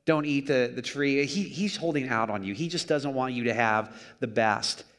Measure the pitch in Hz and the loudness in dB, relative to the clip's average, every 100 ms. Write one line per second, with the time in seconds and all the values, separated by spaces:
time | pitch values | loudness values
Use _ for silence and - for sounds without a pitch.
0 | - 156 147 139 139 131 120 123 117 139 | 0 0 2 0 2 2 2 -2 -6 0
1 | 143 139 143 170 160 147 202 - 165 151 | 2 2 2 -2 -4 -2 -4 -2 -2 0
2 | 127 113 110 104 98 101 165 165 - 147 | 0 0 0 -2 -4 -4 -2 -2 0 0
3 | 139 135 127 123 117 113 113 107 107 - | 0 -2 -2 0 0 2 2 2 0 -8
4 | - - 117 110 110 101 - - - | -18 -8 -4 2 2 2 -2 -6 -12